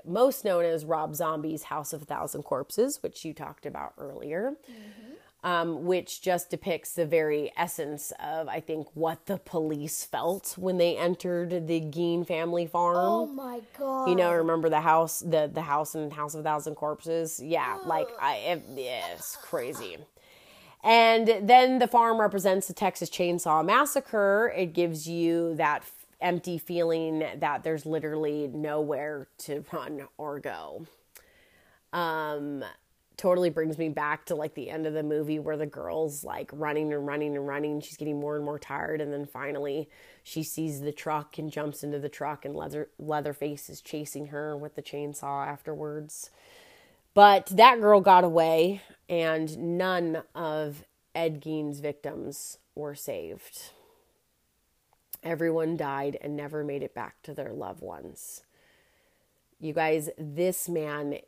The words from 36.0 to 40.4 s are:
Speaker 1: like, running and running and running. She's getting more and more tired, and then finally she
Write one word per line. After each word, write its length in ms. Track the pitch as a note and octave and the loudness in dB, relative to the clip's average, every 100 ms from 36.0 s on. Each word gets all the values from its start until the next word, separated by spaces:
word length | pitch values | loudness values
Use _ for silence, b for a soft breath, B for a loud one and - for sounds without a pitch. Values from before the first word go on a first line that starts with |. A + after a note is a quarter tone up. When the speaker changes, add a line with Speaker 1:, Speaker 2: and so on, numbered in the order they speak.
| D#3+ D3 | -4 -4
Speaker 1:
like, 280 | - - - | -10 -10 -10
running 400 | D3 D3+ D3+ D3+ | -6 -2 0 0
and 140 | D3 C#3+ | -2 -4
running 280 | D3 D3+ C#3+ | -4 -2 -4
and 120 | C#3 | -4
running. 320 | C#3+ D3+ D3 | -4 -4 -4
She's 180 | D3 - | -8 -8
getting 220 | D3+ D3 | -6 -4
more 160 | D3 D3+ | -4 -4
and 100 | D3 | -6
more 140 | C#3+ | -8
tired, 420 | - C#3+ D#3 D#3 | -8 -6 -4 -4
and 100 | D3 | -4
then 140 | C#3+ C#3+ | -6 -8
finally 640 | B2 C#3 C#3 C#3+ C#3+ D3+ B B B | -8 -6 -6 -4 -4 -8 B B B
she 220 | - E3 | -10 -8